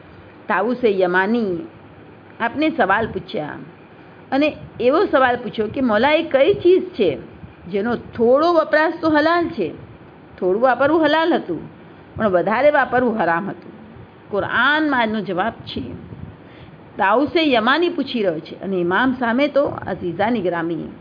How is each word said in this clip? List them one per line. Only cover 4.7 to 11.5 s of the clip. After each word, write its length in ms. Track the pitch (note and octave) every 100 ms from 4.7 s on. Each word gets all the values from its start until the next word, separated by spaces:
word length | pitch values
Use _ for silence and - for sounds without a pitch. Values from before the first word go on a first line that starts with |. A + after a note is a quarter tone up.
| -
એવો 260 | A#3+ D4+ G4+
સવાલ 320 | D4+ C4 A#3+
પૂછ્યો 300 | A#3+ - G#3+
કે 140 | C#4
મૌલા, 300 | C4 G#3 C4
એ 120 | D#4
કઈ 300 | E4 C4 C#4+
ચીજ 300 | - F4 F#4
છે 340 | - - F#3 C3+ - - - - -
જેનો 240 | G3 A3 A#3
થોડો 580 | - - A#3 C4 E4
વપરાશ 400 | E4+ D#4+ D4+ D#4+ E4
તો 80 | D#4+
હલાલ 400 | D4+ D4+ F4 E4
છે, 220 | - D#3+ - - - - - - -
થોડું 220 | F#3 G3
વાપરવું 440 | B3+ A#3+ C#4 E4 D4+
હલાલ 280 | D#4 E4
હતું, 260 | C#4 -